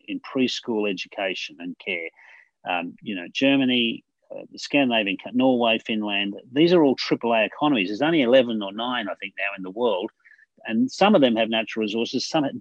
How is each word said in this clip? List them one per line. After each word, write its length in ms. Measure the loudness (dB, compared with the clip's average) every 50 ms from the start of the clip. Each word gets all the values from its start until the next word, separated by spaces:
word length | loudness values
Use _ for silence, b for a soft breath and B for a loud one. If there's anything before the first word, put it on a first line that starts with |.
| _
in 120 | -10 -10 -10
preschool 680 | -8 -6 -2 0 0 0 -2 -6 -6 -4 -2 -2 -2 -2
education 640 | -4 -6 -8 -10 -8 -6 -4 -4 -4 -6 -10 -12 -14 -12
and 180 | -12 -12 -12
care. 320 | _ -8 -8 -6 -6 -8 -10 b b b b b b b b b _ -6
Um, 280 | -4 -4 -4 -4 -6 -12 -14
you 120 | -10 -8 -8
know, 120 | -8 -8 -8
Germany, 720 | -4 0 2 2 4 4 2 2 2 2 0 0 -2 -6 _ _ _ _ _ -16
uh, 100 | -14 -14 -14 -16
the 60 | -16
Scandinavian, 600 | -14 -8 -2 0 2 2 2 2 0 0 -2 -4 -6 -6
co-, 80 | -4 0
Norway, 440 | 2 4 4 4 2 2 2 0 0
Finland, 560 | -2 -4 -4 -4 -4 -4 -4 -4 -4 -4 -6 -10 -12 -4
these 220 | 2 4 4 6 6
are 100 | 6 6
all 120 | 4 4
triple 380 | 2 0 -2 -2 -2 0 0 2
A 100 | 2 0
economies. 460 | 0 -2 -2 0 2 2 2 0 -2
There's 120 | -2 -2
only 200 | 0 2 2 4 4
eleven 400 | 6 6 6 6 4 0 -4 -6
or 80 | -6
nine, 360 | -8 -6 -6 -4 -4 -4 -4
I 60 | -6 -8
think, 200 | -10 -12 -14 -8
now 160 | -6 -6 -6 -6
in 60 | -8
the 80 | -12 -10 -6 -2
world. 280 | 0 0 0 0 -4 -6 _ b b b b b b b _ _ -8
And 220 | -2 0 0 0 0
some 220 | 2 4 4 6 6
of 80 | 6
them 140 | 6 4 4
have 140 | 2 0 0
natural 320 | 0 -4 -4 -4 -4 -4 -4
resources, 440 | -2 -2 -4 -4 -2 -4 -6 -4
some 220 | -2 -2 -2 -2 -2 -4 -4